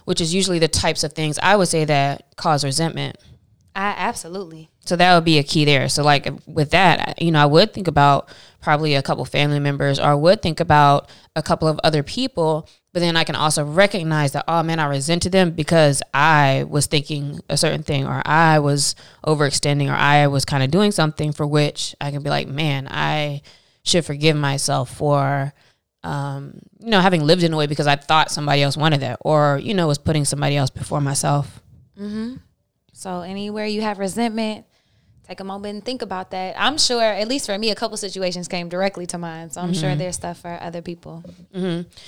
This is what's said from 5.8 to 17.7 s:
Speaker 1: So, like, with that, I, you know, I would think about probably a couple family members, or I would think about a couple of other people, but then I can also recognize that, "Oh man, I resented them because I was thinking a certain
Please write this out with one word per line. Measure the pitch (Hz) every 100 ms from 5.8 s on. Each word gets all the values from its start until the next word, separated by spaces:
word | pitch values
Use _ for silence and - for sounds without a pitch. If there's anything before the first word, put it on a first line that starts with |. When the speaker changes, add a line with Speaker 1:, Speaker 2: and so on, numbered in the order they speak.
| 135
Speaker 1:
So, | 143
like, | 147 143 - 139 -
with | 156 147
that, | 165 185 - -
I, | -
you | 170
know, | 156
I | 147
would | 151 220
think | - 175
about | 143 143 139 - - - _
probably | - 147 156 139
a |
couple | 135 147
family | 143 147 147 147
members, | 143 139 139 139
or | 151
I | 143
would | 160 220
think | 180 156
about | 165 151 143 143 - - _ -
a |
couple | - 170 160
of | 151
other | 160 156
people, | 139 - 262 - 160 156 - _ _
but | 180
then | 170 165
I |
can | 160 151
also | 151 156
recognize | 147 156 202 196 160 156 143
that, | 139 -
"Oh | 165
man, | 160 165
I | 147
resented | 139 139 175 180
them | 190 180
because | 165 151 165 151 139 -
I | 135 156 151 139 135 139
was | 147 143
thinking | 151 139 151 143 165 -
a | 160
certain | 160